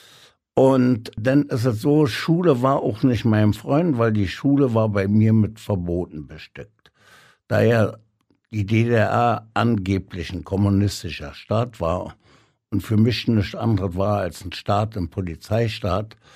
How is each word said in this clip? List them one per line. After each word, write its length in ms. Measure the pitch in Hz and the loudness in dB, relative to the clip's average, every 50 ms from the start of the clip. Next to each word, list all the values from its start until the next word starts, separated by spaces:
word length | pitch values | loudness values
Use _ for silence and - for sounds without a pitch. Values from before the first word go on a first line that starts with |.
| - - - - - - _ _ _ _ - | -20 -20 -20 -20 -20 -20 _ _ _ _ 0
Und 580 | 127 131 135 135 131 123 127 127 110 110 - - - | 4 4 4 6 4 4 2 2 0 -4 -12 -10 -4
dann 300 | 107 131 135 147 147 143 | -2 2 2 2 2 0
ist 180 | - 120 113 | -2 -2 0
es 160 | 131 113 107 | 0 -2 0
so, 240 | 123 147 147 156 151 | 0 2 2 4 2
Schule 560 | 127 - - - - 165 170 185 170 139 120 | 2 0 -4 -2 0 0 2 4 2 2 2
war 160 | 123 131 139 156 | 2 0 0 0
auch 260 | - 131 107 - - | -2 -4 -4 0 0
nicht 220 | 131 123 107 - | 0 0 2 2
mein 260 | 117 107 107 107 104 | 2 2 4 4 2
Freund, 460 | 101 - - 127 139 147 175 175 135 117 | 2 -2 -2 -2 0 0 2 0 0 0
weil 160 | 117 113 110 | 0 0 2
die 160 | 107 98 85 | 0 -2 -2
Schule 440 | - - - 139 143 139 143 127 113 | -4 -4 0 0 2 4 2 2 2
war 140 | 113 110 110 | 2 0 2
bei 220 | 101 101 98 98 | 0 0 0 2
mir 240 | 104 107 110 110 110 | 4 4 4 6 6
mit 260 | 110 104 98 110 - | 4 2 2 -2 -8
Verboten 640 | - - 104 92 87 87 85 87 87 - - 78 73 | -6 -4 -4 -4 -2 -4 -4 -4 -4 -6 -10 -14 -14
bestückt. 680 | 65 76 78 - - - 69 67 - _ _ _ _ _ _ _ _ - - _ _ _ _ _ - | -14 -16 -20 -20 -20 -18 -18 -18 -18 _ _ _ _ _ _ _ _ -20 -20 _ _ _ _ _ -4
Da 120 | 113 107 | 0 2
ja 360 | 104 113 117 113 107 - - - _ _ _ _ _ _ _ _ _ - - | 2 4 4 2 2 0 -2 -8 _ _ _ _ _ _ _ _ _ -10 -6
die 120 | 107 101 | -4 -2
D 200 | 98 113 110 113 | 0 2 2 2
D 80 | 117 120 | 4 2
R 560 | 113 104 98 - 117 123 120 107 - - - - | 2 2 2 2 2 2 2 0 -2 -6 -6 -4
angeblich 800 | 104 110 120 117 104 95 98 98 95 - - - 90 78 - | 0 0 2 0 0 0 0 -2 -2 -2 -6 -10 -10 -10 -8
ein 140 | 92 85 85 | -8 -10 -8
kommunistischer 880 | - 98 95 101 101 98 98 101 98 - - - 85 78 - 73 71 - | -4 -2 0 2 2 4 2 2 0 -2 -4 -10 -10 -12 -10 -14 -14 -16
Staat 480 | - - - 107 110 123 127 - - | -16 -8 -4 -2 -2 -2 -4 -4 -4
war 340 | 87 82 87 90 92 82 - _ _ _ _ _ _ _ _ _ _ - | -2 -2 -2 -2 -6 -8 -14 _ _ _ _ _ _ _ _ _ _ -6
und 80 | - 101 | -6 -6
für 160 | - - 110 | -4 0 2
mich 320 | 104 113 123 110 - - - | 4 4 4 2 0 -2 0
nichts 280 | 117 107 92 - - | 0 0 0 -2 -6
anderes 420 | - 110 113 110 101 92 95 85 92 | -4 -2 -2 0 0 -2 -4 -4 -4
war 220 | 95 104 104 101 | -2 -2 -2 -2
als 260 | 95 87 - - - | -2 -6 -8 -10 -14
ein 80 | 87 - | -14 -14
Staat, 420 | - - - 101 104 110 110 110 | -12 -4 -2 -2 -2 -2 -4 -4
ein 140 | 101 87 82 | -8 -8 -6
Polizeistaat, 1080 | - 104 92 87 80 - - - 104 113 117 110 110 110 - 92 87 101 113 110 - _ _ - - | -6 -8 -8 -8 -8 -12 -8 -4 -2 -2 -2 -2 -4 -6 -4 -4 -4 -4 -4 -8 -14 _ _ -20 -20